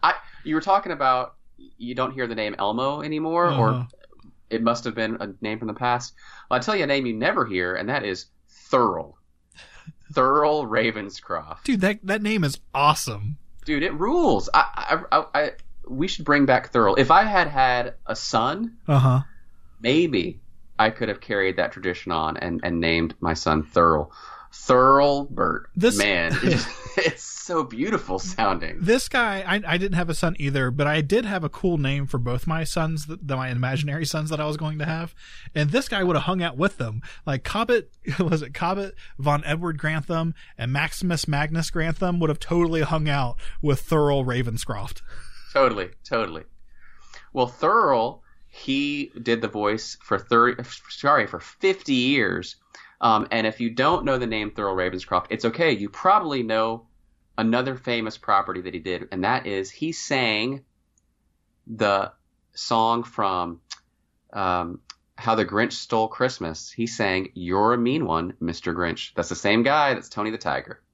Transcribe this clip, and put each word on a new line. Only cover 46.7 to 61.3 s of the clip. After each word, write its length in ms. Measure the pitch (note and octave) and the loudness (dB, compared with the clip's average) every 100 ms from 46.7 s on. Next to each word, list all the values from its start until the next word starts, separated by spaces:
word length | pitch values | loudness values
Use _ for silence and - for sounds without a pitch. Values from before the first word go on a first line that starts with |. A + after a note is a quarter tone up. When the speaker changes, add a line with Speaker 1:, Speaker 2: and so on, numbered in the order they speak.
| - - - - - - | -18 -18 -18 -18 -18 -10
Speaker 1:
Well, 160 | - B2 | -2 -2
Thurl, 720 | - D#3 A3 F#3 B2+ A#2 - - - - | 2 2 4 4 2 0 -4 -20 -20 -20
he 640 | - - C3+ C#3+ D3 C#3+ - | -14 -4 -2 -2 -4 -8 -8
did 200 | A#2 A#2 | -2 0
the 60 | A2+ | 0
voice 480 | G#2+ G#2 A2 - - | -2 -2 -2 -6 -16
for 160 | - A2+ | -4 -4
thirty, 420 | - A#2 A#2+ - A#2+ - - | 2 4 4 2 -10 -14 -16
sorry, 400 | - C#3+ D3 G#2 | -4 2 2 2
for 100 | F2 | -6
fifty 560 | - - G3 F#3+ - | -14 -2 0 0 0
years. 600 | C3 B2+ C#3+ G2+ F2+ F2+ - _ - - _ | 2 2 2 2 -2 -6 -16 _ -20 -20 _
Um, 240 | A#2 A2 - | 4 4 2
and 160 | A2+ A2 | 0 0
if 140 | A2 | -2
you 80 | A#2 | -6
don't 340 | A#2+ C#3 E3+ | 0 2 2
know 140 | D3 C3 | 0 -2
the 80 | A#2+ | -2
name 240 | A2 G#2+ | -4 -6
Thurl 260 | G#2+ G2+ F#2 | -4 -4 0
Ravenscroft, 520 | F#2 F#2 - F2+ - | -2 -4 -2 -2 -2
it's 160 | - A#2 | -2 -2
okay. 260 | A2+ E3 | 0 0
You 160 | A2+ G2+ | 0 -4
probably 540 | - F#3 G#3 F3 C#3 | -2 4 4 2 -4
know 440 | A2+ A2 A2 A#2 _ _ _ _ _ - | -2 0 0 -4 _ _ _ _ _ -2
another 360 | A2+ A#2 C3 | 2 2 0
famous 440 | B2+ - A#2+ A2 - | -6 -4 -4 -4 -8
property 420 | - G2 F#2+ F#2 | 2 2 2 -6
that 140 | F2+ | -8
he 60 | F2 | -10
did, 280 | F2+ F2 F2 | -6 -6 -6
and 140 | F#2+ | -2
that 220 | G2 B2+ G#2+ | 0 0 -2
is 240 | G2 F#2+ | -6 -6
he 220 | - D#3 | -6 -8
sang 720 | D#3+ - C3+ A#2+ G#2+ A#2+ C3+ _ _ _ _ _ _ _ | -6 -4 -2 0 0 -4 -6 _ _ _ _ _ _ _